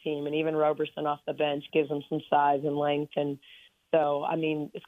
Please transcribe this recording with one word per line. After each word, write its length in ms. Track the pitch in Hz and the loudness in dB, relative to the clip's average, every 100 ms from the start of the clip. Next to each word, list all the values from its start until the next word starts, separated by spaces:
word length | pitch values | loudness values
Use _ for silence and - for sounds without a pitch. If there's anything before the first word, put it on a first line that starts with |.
team, 240 | 156 147 147 | -4 -4 -2
and 80 | |
even 200 | 151 160 | 0 0
Roberson 520 | 156 151 151 151 - 151 | 2 2 2 -2 -2 -4
off 140 | 147 - | -4 -4
the 60 | |
bench 320 | 156 151 143 - | -2 -2 -2 -2
gives 160 | 156 143 | 0 0
them 140 | 147 143 | -2 -4
some 120 | 156 - | -6 0
size 320 | 147 143 143 | 4 4 4
and 120 | 151 143 | 0 0
length. 360 | 147 147 147 - | 2 0 -2 -2
And 220 | 147 139 - - - _ - | -2 -4 -10 -20 -20 _ 0
so, 300 | 160 147 143 | 2 2 0
I 120 | - 165 | -2 -2
mean, 340 | 156 151 147 | 0 -2 -4
it's 100 | - | -8